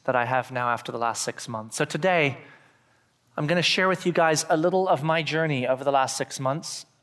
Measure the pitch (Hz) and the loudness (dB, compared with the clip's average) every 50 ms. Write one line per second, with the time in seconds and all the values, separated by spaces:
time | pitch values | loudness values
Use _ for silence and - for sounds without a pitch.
0 | _ - 127 123 120 120 131 127 120 - 131 123 123 120 120 113 - - 120 117 | _ 0 0 2 2 2 0 -2 -2 -2 -4 -2 0 0 -2 -2 -4 -8 -6 -2
1 | 117 117 110 - - 123 - - - - 117 110 110 110 - - 151 143 - 160 | -2 -2 -2 -2 -4 -6 -6 -8 -10 -8 -8 -8 -8 -8 -4 -4 -4 -2 -2 0
2 | 151 190 180 170 147 135 123 - - - - - _ _ _ _ _ _ _ _ | 2 2 4 4 2 2 0 -4 -12 -20 -20 -20 _ _ _ _ _ _ _ _
3 | _ _ _ _ _ _ _ - 151 147 175 180 156 - - 196 185 190 180 180 | _ _ _ _ _ _ _ -4 -2 0 0 2 2 2 2 2 2 2 2 0
4 | - 180 160 175 165 160 156 151 - - 175 156 160 180 180 185 190 185 175 135 | -2 0 2 4 4 4 4 2 2 0 0 2 2 2 2 2 2 2 2 2
5 | 147 160 160 165 160 131 147 160 160 156 143 127 123 123 131 127 139 139 139 135 | 2 0 0 0 0 0 -2 0 0 0 0 0 0 0 0 0 0 2 2 4
6 | 131 127 - - 135 - - - 135 131 139 165 - - - - - - _ _ | 2 2 -2 -4 -6 -6 -6 -4 -2 -2 -2 -2 -6 -10 -12 -12 -14 -18 _ _